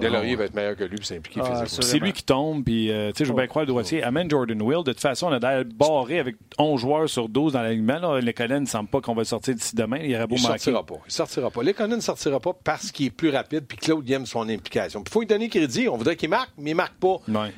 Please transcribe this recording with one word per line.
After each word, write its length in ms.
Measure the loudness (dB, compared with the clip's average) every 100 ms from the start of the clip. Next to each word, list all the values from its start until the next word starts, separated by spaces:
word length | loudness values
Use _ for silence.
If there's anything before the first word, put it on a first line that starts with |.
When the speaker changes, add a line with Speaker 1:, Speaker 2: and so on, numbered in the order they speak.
Speaker 1:
Deslauriers 320 | 0 2 0
Speaker 2:
Non. 60 | 0
Speaker 1:
va 60 | 0
être 80 |
meilleur 200 | -2 -2
que 80 | -2
lui, 140 | -4 -6
puis 100 | -8
s'impliquer 320 | -10 -8 -4
Speaker 3:
Ah, 20 |
Speaker 1:
physiquement. 180 | -2 -2
Speaker 3:
assurément. 260 | -4 -2 0
Speaker 2:
C'est 60 | 2
lui 120 | 2
qui 120 | 0
tombe, 400 | 0 2 0 -2
puis, 260 | 0 0 2
euh, 220 | 0 -2
tu 60 | 0
sais, 60 |
je 40 | 0
veux 60 | 0
bien 80 |
Speaker 3:
Oh. 60 | 0
Speaker 2:
croire 140 | 0 0
le 20 |
droitier. 340 | 0 0 -2
Amène 260 | 0 -2 0
Jordan 320 | 0 0 0
Will. 160 | 0 2
De 120 | 0
toute 100 | 0
façon, 280 | 0 0 0
on 20 |
a 60 | 2
d'aller 240 | 2 0
barrer 560 | -2 2 4 4 2 0
avec 160 | -2 -4 -6 0
onze 220 | 2 2
joueurs 280 | 2 2 2
sur 200 | 0 0
douze 240 | 2 2
dans 100 | 2
l'alignement, 380 | 0 2 2 2
là. 200 | 0 2
Lekonen 420 | 0 0 0 0
ne 40 | 0
semble 220 | -2 -2
pas 120 | -2
qu'on 140 | 0
va 60 | -2
le 60 | -2
sortir 280 | -2 -2
d'ici 220 | -2 -2 -2
demain. 220 | -2 -2
Il 100 | -2 -2
aurait 100 | 0
beau 80 |
Speaker 1:
Il 80 | 2
Speaker 2:
manquer. 160 | 2 2
Speaker 1:
sortira 260 | 0 0
pas. 120 | -2 -10 -6
Il 60 |
sortira 380 | -4 -2 -2 -2
pas. 100 | 0
Lekonen 360 | 0 0 0 0
ne 40 |
sortira 380 | -2 -2 0 0
pas 120 | 0 -2
parce 260 | -2 -4 -6
qu'il 160 | -4 -4
est 40 |
plus 180 | 0 2
rapide, 340 | 2 0 -4 -6
puis 100 | -4
Claude, 240 | 0 0
il 80 | 2
aime 140 | -2 -2
son 220 | -4 -2
implication. 560 | -4 -4 -2 -2 -4
Puis 60 | -2
il 20 |
faut 80 | 0
lui 80 | 2
donner 200 | 2 2
crédit. 400 | 2 2 2 0
On 80 | 0
voudrait 200 | 0 0
qu'il 140 | 2
marque, 200 | 0 0 -6
mais 120 | -2
il 40 |
marque 200 | 0 0
pas. 240 | 0 0 0 -2
Speaker 2:
Ouais. 240 | -2 -2